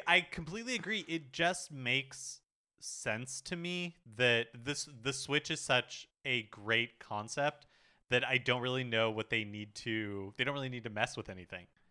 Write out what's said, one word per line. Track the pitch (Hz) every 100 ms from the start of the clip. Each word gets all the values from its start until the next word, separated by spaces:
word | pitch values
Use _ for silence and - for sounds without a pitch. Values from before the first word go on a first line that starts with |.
| -
I | 180
completely | 175 - 151 202 233
agree. | 240 170 214 165
It | 165 139
just | - 170 180 -
makes | 143 123 131 131 - - - _ _ _ _
sense | - - 123 110 131 -
to | - 175
me | 175 180 175 - - 110
that | 123 117 117 120
this, | 120 143 - 131
the | 123
Switch | 135 - 143 147
is | 160
such | - 127 120 - - _
a | 139 123
great | 104 104 104 113 117 -
concept | - 104 107 - 143 151 - _ _ _ -
that | 123 123
I | 131
don't | 131 123
really | 123 127
know | 127 113 113
what | 107 107
they | 113 107
need | 104 104 -
to, | - 110 104 101 98 107
they |
don't | 131
really | 143 131
need | 123
to | 113
mess | 107 110 -
with | 104
anything. | 92 87 92 87 _ _